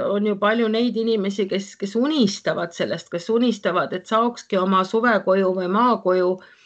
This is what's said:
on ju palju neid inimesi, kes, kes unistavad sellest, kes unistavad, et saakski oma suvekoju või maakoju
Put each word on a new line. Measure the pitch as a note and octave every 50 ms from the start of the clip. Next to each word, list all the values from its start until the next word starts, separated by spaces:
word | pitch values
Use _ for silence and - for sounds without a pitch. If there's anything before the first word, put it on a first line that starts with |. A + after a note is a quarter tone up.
| A#2 C3+
on | G3+ G#3 G#3
ju | G#3+ G3+
palju | G3 G#3 G#3 A3+ A#3 A#3 A3
neid | G#3+ A3+ A#3+ B3 G3
inimesi, | A3+ A3+ A#3 A3+ G#3+ F#3 G3 G3 A3 G3 F#3+
kes, | F3+ G3 G3 - -
kes | - G3+ G3 -
unistavad | A3+ B3 D4 D#4 D4 A#3 - - - - D#3+ E3 F3+ E3+ E3+ -
sellest, | - D#3+ G#2 C3+ E3 - -
kes | - E3+ - -
unistavad, | A3 A#3 B3 A#3+ G#3 - - F#3+ F3 F3 C#3+ - -
et | F3+ -
saakski | - A3 A3 A#3 A#3 A#3 - - - G3+ F#3
oma | F#3 F#3+ F#3+ F#3 F#3
suvekoju | F#3 - A3+ A3+ A#3+ A3 G3 G3 F#3+ F#3+ G3 F#3+ F#3 F#3
või | F#3+ F#3 F3+
maakoju | G3 A3 A#3+ B3+ A3 - - F3+ F#3 F#3 F3+ F3+ F#3 F#3 - - - - _